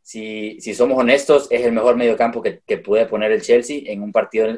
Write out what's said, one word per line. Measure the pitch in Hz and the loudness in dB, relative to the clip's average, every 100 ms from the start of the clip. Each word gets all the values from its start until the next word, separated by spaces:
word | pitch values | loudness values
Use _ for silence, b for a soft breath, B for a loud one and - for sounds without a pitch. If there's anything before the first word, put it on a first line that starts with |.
si, | - 110 110 107 107 - | -18 -14 -12 -10 -10 -10
si | 110 | -10
somos | 101 123 131 | 0 2 2
honestos, | 120 139 - 143 - | 2 2 4 2 2
es | 120 120 | 0 0
el | |
mejor | 113 123 123 | 2 2 2
medio | 120 104 | 2 2
campo | 117 117 | 0 -2
que, | 107 85 - | -6 -6 -6
que | 95 | -6
puede | 98 107 113 | 0 0 0
poner | 107 107 | -2 0
el | 107 | 0
Chelsea | - 120 120 147 - | 2 2 2 -8 -10
en | 101 | -10
un | 104 | -2
partido, | 110 - 110 110 | -2 0 -2 -2